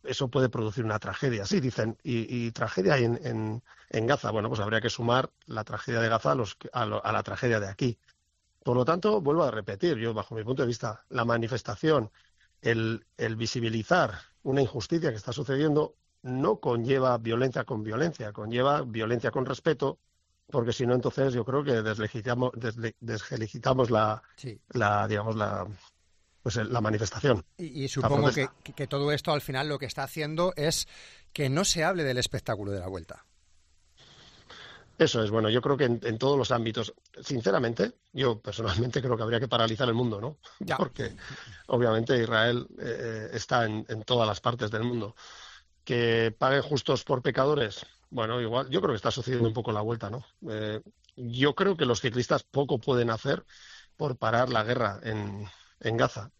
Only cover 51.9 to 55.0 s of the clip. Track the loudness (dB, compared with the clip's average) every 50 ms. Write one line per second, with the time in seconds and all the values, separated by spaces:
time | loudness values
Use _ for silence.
51.9 | 2 2 0 -2 0 0 2 2 2 0 0 _ 0 0 2 2 0 -2 2 2
52.9 | 2 2 4 2 0 -2 0 -2 -2 -2 -4 _ -20 -20 -20 -20 -20 -20 -20 _
53.9 | _ _ -4 -4 -4 -2 0 2 4 4 2 4 2 0 2 2 0 2 0 0
54.9 | -2 -4